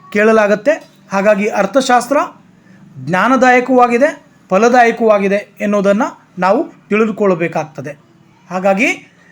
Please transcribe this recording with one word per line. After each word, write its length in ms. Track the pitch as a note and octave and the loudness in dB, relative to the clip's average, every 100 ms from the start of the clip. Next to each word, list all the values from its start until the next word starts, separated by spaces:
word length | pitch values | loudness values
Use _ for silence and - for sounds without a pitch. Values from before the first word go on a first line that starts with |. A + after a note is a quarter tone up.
| - | -8
ಕೇಳಲಾಗತ್ತೆ. 760 | G#3 G#3+ A3 G#3 G3+ C#4 D#4+ - _ _ | 0 2 2 2 0 -2 -4 -8 _ _
ಹಾಗಾಗಿ 340 | G3 G3 G3+ G#3 | -2 0 0 -2
ಅರ್ಥಶಾಸ್ತ್ರ 680 | G#3 G3 C#4 B3+ B3 A#3 C#4+ F4+ - _ _ _ - - - | -2 -2 0 0 0 0 -2 -4 -10 _ _ _ -20 -20 -14
ಜ್ಞಾನದಾಯಕವಾಗಿದೆ, 1300 | C3 F#3 A3 C4 B3+ B3+ B3 B3+ A#3+ A#3+ D4 D#4 _ _ _ | -4 0 0 2 4 2 2 2 2 2 0 -2 _ _ _
ಫಲದಾಯಕವಾಗಿದೆ 1040 | F#3 A#3 B3 A#3 A3+ A3+ G3+ G3 G3+ G3+ - | 0 2 4 2 2 0 2 0 -2 -6 -8
ಎನ್ನುವುದನ್ನು 680 | G#3 G#3 G3 G3+ D4+ - _ - | -4 0 0 0 -4 -8 _ -4
ನಾವು 500 | F3+ A#3 - - _ | 0 0 -2 -12 _
ತಿಳಿದುಕೊಳ್ಳಬೇಕಾಗ್ತದೆ. 1120 | G#3 A3 G#3+ G3+ F3 E3 D#3+ D3 - D3 D3 _ _ _ _ - | -2 -2 -2 -2 -2 -4 -6 -10 -12 -16 -18 _ _ _ _ -12
ಹಾಗಾಗಿ 380 | F3+ G3 G3 D4 - - _ _ | -4 -2 0 -2 -4 -12 _ _